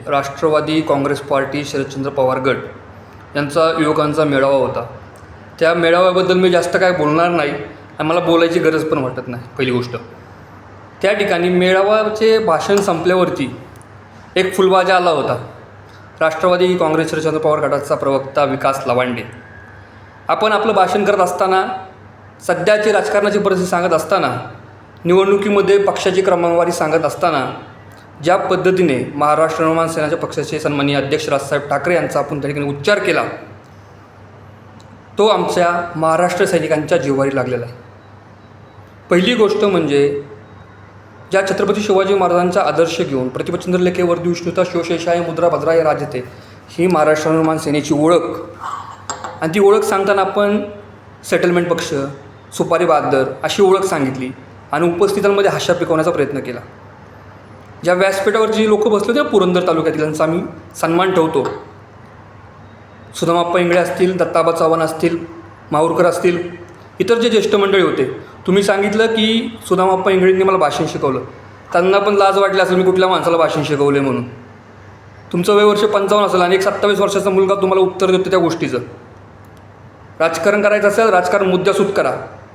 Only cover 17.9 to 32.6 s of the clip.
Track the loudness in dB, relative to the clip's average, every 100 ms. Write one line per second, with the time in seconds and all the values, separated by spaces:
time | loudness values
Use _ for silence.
17.9 | -2 -2 -2 -2 -2 0 0 -2 -2 -2
18.9 | -2 -2 -4 -10 -16 -20 -20 -20 -20 -20
19.9 | -20 -20 -14 -6 -2 0 0 0 2 2
20.9 | 0 0 2 0 0 0 0 -2 -6 -12
21.9 | -20 -20 -20 -20 -12 -4 0 2 2 2
22.9 | 0 2 0 0 0 0 0 0 0 0
23.9 | 0 0 0 0 -4 -10 -16 -20 -20 -20
24.9 | -8 0 2 4 2 2 2 4 4 2
25.9 | 0 0 0 2 2 2 2 0 0 0
26.9 | 0 0 -2 -2 0 -4 -8 -16 -20 -20
27.9 | -20 -20 -6 0 0 2 0 2 2 2
28.9 | 0 -2 0 2 2 2 0 0 0 0
29.9 | -2 -2 -2 -4 -6 -6 -4 -2 0 0
30.9 | 0 0 -2 -2 -4 -2 -4 -2 -4 0
31.9 | -2 0 -4 -4 -6 -6 -6